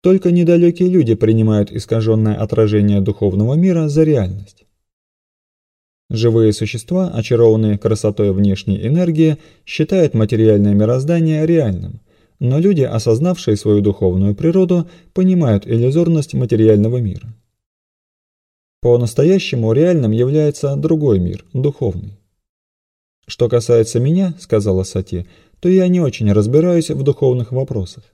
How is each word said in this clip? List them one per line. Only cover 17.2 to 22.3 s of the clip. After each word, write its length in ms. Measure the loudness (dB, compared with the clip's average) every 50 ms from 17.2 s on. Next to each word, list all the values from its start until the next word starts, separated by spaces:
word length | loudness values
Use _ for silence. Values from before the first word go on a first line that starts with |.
| -14 -18 -20 _ _ _ _ _ _ _ _ _ _ _ _ _ _ _ _ _ _ _ _ _ _ _ _ _ _ _ _ _
По-настоящему 920 | 0 2 2 2 2 0 0 0 2 2 2 2 0 -4 -4 -2 0 0
реальным 380 | 2 2 2 2 2 2 0 0
является 680 | 0 0 0 0 0 0 0 0 -2 -4 -6 -4 -4
другой 420 | -4 -2 -2 0 0 2 2 2 2
мир – 280 | 0 -4 -6 -10 -14 _ -8
духовный. 640 | -4 -4 -4 -4 -2 -6 -6 -6 -8 -12 -14 -18 _ _ _